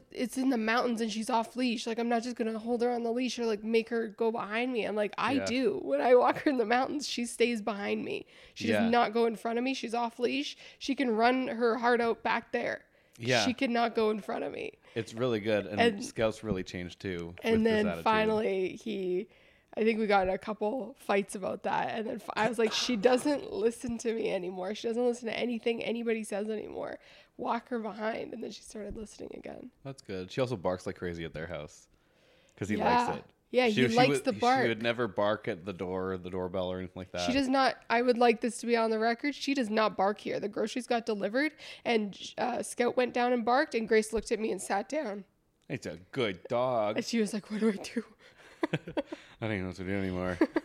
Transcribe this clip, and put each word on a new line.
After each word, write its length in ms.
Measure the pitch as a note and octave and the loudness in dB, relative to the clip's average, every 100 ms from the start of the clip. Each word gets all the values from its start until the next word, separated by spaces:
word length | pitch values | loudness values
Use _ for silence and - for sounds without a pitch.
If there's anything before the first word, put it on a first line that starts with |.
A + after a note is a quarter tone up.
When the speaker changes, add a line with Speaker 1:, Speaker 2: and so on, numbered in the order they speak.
| - | -8
Speaker 1:
it's 260 | - A#3+ C4 | -6 -4 0
in 140 | C4 | 2
the 80 | A#3+ | 2
mountains 420 | A3 A#3+ B3 A3 | 2 2 2 0
and 100 | A3+ | -2
she's 200 | A3 A3 | -2 0
off 260 | A3+ A3+ A#3 | 0 0 -2
leash. 300 | B3+ A3+ A#3 | 0 0 -4
Like, 120 | A3+ | -2
I'm 120 | A#3 | 0
not 140 | A#3+ | 0
just 120 | B3 A#3 | 0 -4
gonna 220 | A3+ A3 | -4 -4
hold 240 | A3+ A#3+ | -2 0
her 80 | A#3+ | 2
on 140 | A#3+ | 0
the 80 | A#3 | 0
leash 260 | A#3 B3+ A#3+ | 0 -2 -2
or, 80 | A3+ | -2
like, 180 | G#3+ | -2
make 240 | A3 A3+ A3 | 2 2 2
her 200 | A#3 A3+ | -2 -2
go 220 | G3 A3+ | 0 0
behind 440 | A3+ F#3+ A3 B3+ | 0 -2 -2 0
me." 100 | A#3+ | 0
I'm 120 | F#3+ G#3+ | 0 0
like, 180 | G#3 - | -2 0
"I 180 | A3 | 0
Speaker 2:
Yeah. 100 | C#4 F#3+ | 0 0
Speaker 1:
do. 340 | B3 B3 - | 2 2 0
When 200 | - C#4 | -2 2
I 120 | A#3 B3 | 6 8
walk 240 | A#3+ D4+ | 8 4
her 100 | D#4 | 2
in 80 | C4 | 2
the 80 | G#3+ | 2
mountains, 420 | B3 C4+ D4 - | 2 2 -2 -4
she 160 | - | -4
stays 380 | A#3+ - A#3 A#3 | -6 2 2 2
behind 420 | G#3 G3+ G3+ A3 | -4 -4 -2 -2
me. 220 | - - - - - | -2 -6 -8 -20 -20
She 160 | - - | -4 2
Speaker 2:
Yeah. 140 | G#3 | 4
Speaker 1:
does 80 | A3+ | 6
not 240 | A#3+ A#3+ | 4 4
go 100 | A3+ | 2
in 120 | A#3 G#3+ | 2 0
front 220 | A#3 A#3 | -2 -2
of 60 | |
me. 80 | B3+ | -2
She's 220 | C4 A#3+ | -2 -4
off 240 | A#3 A#3 - | -2 -4 -2
leash. 400 | A#3+ C4+ C#4+ - - - | -2 0 -4 -10 -18 -10
She 160 | - | -4
can 160 | C4 B3+ | 0 2
run 360 | G#3+ A#3 C4 B3+ | 4 4 4 0
her 300 | A#3 A#3+ A#3+ | 0 2 4
heart 240 | A#3 A#3 | 4 4
out 200 | A#3 G#3+ | 2 0
back 300 | A#3 A#3 - | 0 -2 -2
there. 320 | A#3+ D#3+ G2+ - _ _ - | -4 -2 -6 -10 _ _ -6
Speaker 2:
Yeah. 260 | A#2 E3+ | 2 4
Speaker 1:
She 80 | - | 4
cannot 420 | A#3 C4+ A#3 A#3 | 2 0 2 2
go 160 | A3+ A3 | 2 0
in 100 | A3 | 0
front 220 | - - | -4 -4
of 100 | - | -4
me." 200 | - - - - | -6 -10 -12 -8
Speaker 2:
It's 200 | A#2 A2 | -6 -6
really 240 | A2+ B2+ A2+ | -2 2 2
good. 280 | G#2 G#2 F#2+ | 2 2 2
And 140 | G2+ | 2
Speaker 1:
And 240 | A#2 G2+ | 2 2
Speaker 2:
Scout's 380 | A#2 - A2 G#2+ | -8 0 0 0
really 220 | A2 F#2+ | -2 -2
changed 340 | F2+ F#2 F2 - | -4 -6 -8 -6
too 360 | G2+ F2 E2+ F2 | -6 -4 -6 -6
Speaker 1:
and 80 | A3+ | 0
Speaker 2:
with 100 | A3+ | 2
this 80 | A3 | 4
Speaker 1:
then 140 | G#3+ G#3+ | 2 0
Speaker 2:
attitude. 180 | E3+ | 0
Speaker 1:
finally 640 | A3 A3 G#3+ A3 A3 F#3+ F#3 - | 2 2 2 2 0 0 -2 -6
he, 520 | A3+ G3 F#3 F3+ A3 - - _ _ - | -8 -4 -2 -2 -4 -16 -20 _ _ 0
I 80 | |
think 140 | A3 A3 | 2 2
we 60 | G#3+ | 2
got 200 | G3+ F#3 | 4 4
in 60 | |
a 40 | F#3+ | -2
couple 580 | - G3+ G#3 C4 G#3 C#4 | -4 -4 -4 -4 -8 -10
fights 360 | - G3+ G3+ | 0 0 0
about 280 | G#3 F#3 G3 | -6 -6 -4
that. 260 | - D#3+ - - | -2 -2 -2 -4
And 80 | A3 | -6
then 80 | A3+ | -6
f-, 120 | - | -6
I 140 | - A3 | 0 0
was 100 | A#3 | 2
like, 140 | A3 | 0
"She 240 | - - A#3+ | 0 0 4
doesn't 560 | B3 B3+ D4+ - - | 4 4 4 0 -2
listen 440 | - A3+ A#3 A#3+ A#3 | 0 0 0 -6 -4
to 160 | A#3 | -2
me 160 | A3+ G#3+ | -2 0
anymore. 420 | F#3+ F3+ F#3 F#3 | -2 -4 -6 -6
She 140 | G#3+ A#3 | -4 -4
doesn't 160 | A#3 | 0
listen 240 | B3 A#3 A3+ | 0 0 -4
to 100 | - | -2
anything 440 | A#3+ A#3 A#3+ A#3 | -2 0 -2 -2
anybody 400 | - A#3 A#3 A3+ | -4 -2 -2 -2
says 240 | G#3+ G3 G#3+ | -2 -4 -4
anymore. 500 | G#3+ - - - - - - - - | -6 -6 -8 -8 -10 -14 -20 -20 -8
Walk 320 | B3 A#3 - | -4 -4 -4
her 100 | A#3+ | -6
behind." 540 | G#3+ G3+ A3 A#3 - | -6 -6 -4 -4 -8
And 100 | A#3 | -8
then 80 | A3+ | -10
she 120 | G3+ | -12
started 340 | - A3 G3+ G#3+ | -14 -12 -12 -12
listening 340 | G#3 - - | -14 -14 -14
again. 360 | - - - B3 _ | -12 -14 -14 -16 _
Speaker 2:
That's 180 | C3+ C3+ | -14 -14
good. 280 | - F#2 F#2 | -10 -8 -6
She 80 | - | -2
also 160 | B2 A2 | -2 0
barks 300 | F2+ F#2 G#2 | -2 -2 -4
like 100 | E2+ | -6
crazy 260 | F2+ E2+ | -6 -6
at 100 | D#2+ | -8
their 120 | D2+ D#2 | -8 -8
house 420 | D#2 D2+ - _ _ _ _ _ _ _ - | -8 -10 -16 _ _ _ _ _ _ _ -8
'cause 140 | G2 | -2
he 60 | G#3 | 2
likes 320 | A3 A#3+ A#3+ | 4 4 2
Speaker 1:
Yeah. 80 | - | -4
Speaker 2:
it. 80 | - _ _ | -12 _ _
Speaker 1:
Yeah, 140 | A#3+ B3 | 2 4
Speaker 2:
She, 140 | G#3+ | 4
Speaker 1:
he 60 | A#3 | 4
Speaker 2:
she 60 | |
Speaker 1:
likes 140 | A#3 C4 | 6 6
Speaker 2:
would, 160 | - | 4
Speaker 1:
the 80 | C4+ | 0
bark. 300 | G#3 A#3+ C4 | 2 2 4
Speaker 2:
she 60 | A#3 | 2
would 140 | G#2+ | 2
never 240 | A#2 A#2 A#2 | 0 0 -2
bark 400 | G2 G#2 G#2+ - | 2 2 2 -2
at 180 | F2+ | -4
the 80 | F#2+ | -6
door, 420 | F2 F2+ F#2 F#2 F#2 | -6 -4 -2 -2 -4
the 140 | F2 | -4
doorbell 420 | F#2 F2+ F#2+ F2+ | -4 -2 -2 -2
or 60 | F#2 | -4
anything 200 | F2+ F#2 | -6 -10
like 140 | F#2 | -8
that. 80 | F2+ | -2
Speaker 1:
She 120 | F2+ | 0
does 160 | C4 C4 | 2 2
not. 280 | C4+ C4 - - | 2 2 0 -2
I 120 | A#3 | 2
would 140 | B3 A#3 | 2 6
like 220 | A#3+ A3+ | 4 4
this 180 | A#3+ - | -2 -4
to 80 | A#3 | 0
be 100 | A#3 | 2
on 140 | A3+ | 2
the 80 | A3 | 2
record. 360 | A3+ A#3 C#4+ | 0 0 -4
She 200 | - - | -4 -2
does 140 | C#4 G#3+ | 0 0
not 240 | A3 G#3+ - | 2 2 2
bark 220 | F#3+ G#3 | 0 0
here. 220 | - - | -4 -4
The 80 | G3+ | -4
groceries 380 | G#3 G#3+ B3+ - | -2 -2 -4 0
got 160 | B3 A#3 | 0 0
delivered, 460 | G#3 G#3 A#3+ D4+ - - - | -2 0 0 0 -4 -16 -6
and, 340 | - A#3 G#3 E3+ - - | 0 0 0 -6 -10 -4
uh, 240 | B3 A#3+ | -2 -2
Scout 340 | G#3 - A#3+ B3+ | -6 0 2 2
went 160 | B3 | 0
down 180 | B3+ B3 | 2 2
and 100 | B3 | 2
barked, 300 | A3+ B3+ D4+ A3+ | 4 2 2 -2
and 100 | A3+ | 4
Grace 260 | A3 G#3+ | 2 4
looked 200 | A3 - | -4 -2
at 80 | G#3 | -2
me 100 | A3 | 0
and 100 | F#3+ | -4
sat 280 | - G3+ A3 | -2 -2 -2
down. 360 | D4+ A#3+ G3+ F#3 _ _ _ - | -4 -4 -8 -12 _ _ _ -8
Speaker 2:
It's 180 | C#3 F#2+ | -6 -6
a 120 | E2 F#2 | -10 -8
good 300 | C3+ A2+ F2+ - | -2 -2 -2 -2
dog. 480 | A#2+ B2+ A#2+ G#2 A2 | 0 2 2 2 0
Speaker 1:
And 80 | |
she 160 | - A#3 | -2 0
was 120 | G#3 | 0
like, 160 | G#3+ - | -2 -6
"What 100 | G#3 | 0
do 80 | A3 | 0
I 80 | G3 | 0
do?" 280 | - A#3+ - - - | -6 -6 -8 -18 -20
Speaker 2:
<laughs> 380 | - - - - | -20 -20 -6 -2
I 60 | D#3+ - D4+ - - - - | -2 -2 -6 -6 -14 -16 -6
don't 120 | A2+ | -2
even 80 | G2+ | -2
know 40 | F#2 | -4
what 80 | F2+ | -6
to 80 | |
do 80 | F#2 G2+ | -2 -2
anymore. 420 | F#2+ F2+ F2+ F2 | 0 -2 -2 0
Speaker 1:
<laughs> 60 | C#4+ D4+ | 0 0